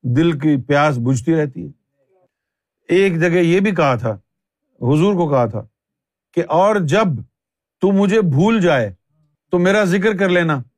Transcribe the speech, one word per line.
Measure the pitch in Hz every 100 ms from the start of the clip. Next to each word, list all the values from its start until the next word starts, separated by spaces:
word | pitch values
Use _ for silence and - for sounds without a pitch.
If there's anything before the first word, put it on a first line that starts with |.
| 123 123
دل | 165 151
کی | 156 143
پیاس | - 143 151 131
بجھتی | 117 131 135 160
رہتی | 147 - 87
ہے۔ | - _ _ _ _ _ _ _ _ _ _ _
ایک | 175 196 165
جگہ | 175 175
یہ | 170 180
بھی | 202
کہا | 175 147 120
تھا، | 117 101 _ _ _ _ _ _
حضور | 120 151 190
کو | 190 165
کہا | 139 117
تھا | 104 - _ _ _ _ _ _
کہ | - 165
"اور | 156 196 214
جب | 160 180 214 120 - _ _ _ _ _
تو | 185
مجھے | 196 202 220
بھول | 185 135 202 226
جائے | 175 139 107 92 _ _ _ _ _
تو | 180
میرا | 180 202
ذکر | 202 190 202 196
کر | 196
لینا۔" | 180 170 143 120